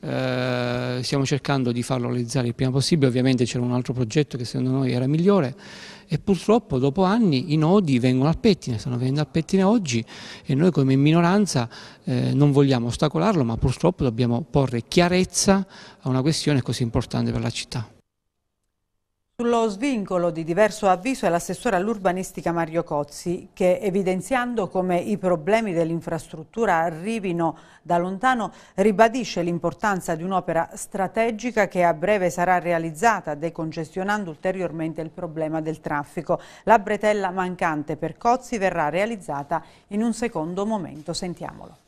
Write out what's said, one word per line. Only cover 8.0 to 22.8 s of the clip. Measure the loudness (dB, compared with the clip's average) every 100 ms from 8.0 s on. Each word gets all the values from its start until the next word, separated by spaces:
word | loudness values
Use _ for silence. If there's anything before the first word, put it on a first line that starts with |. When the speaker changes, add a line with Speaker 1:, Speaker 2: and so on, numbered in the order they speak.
| 4 4 2
Speaker 1:
al | 2
pettine, | 2 2 0 -6
stanno | -4 -2
venendo | -2 -2
al | -2
pettine | -2 0 2
oggi | 4 2 2 -2 -4 -12 -18 -18
e | -2
noi | 2 4
come | 4 4 4
minoranza, | 6 6 4 4 2 0 -4 -8 -20 -14
eh, | -4 -2 0
non | 4 6
vogliamo | 6 6 4 0
ostacolarlo, | 0 0 2 2 2
ma | 0 0
purtroppo | -2 2 2 2
dobbiamo | -2 0 0 0
porre | 0 0 2 -2
chiarezza | 0 2 4 2 0 0 2 2 2 -12 -20 -10
a | -2
una | 0
questione | 2 0 2 0
così | 0 -2
importante | 0 -2 -2 -2 -2
per | -2
la | -4
città. | -6 -8 -8 -10 _ _ _ _ _ _ _ _ _ _ _ _ _ _ _
Speaker 2:
Sullo | 0 2 2
svincolo | 0 -2 -2 -2 0 0
di | -2
diverso | -4 2 2 2 2
avviso | 2 0 -2 0
è |
l'assessore | 0 -2 -4 -2
all'urbanistica | 0 0 -2 -2 -2 -6 -6 -4
Mario | -2 -2 -4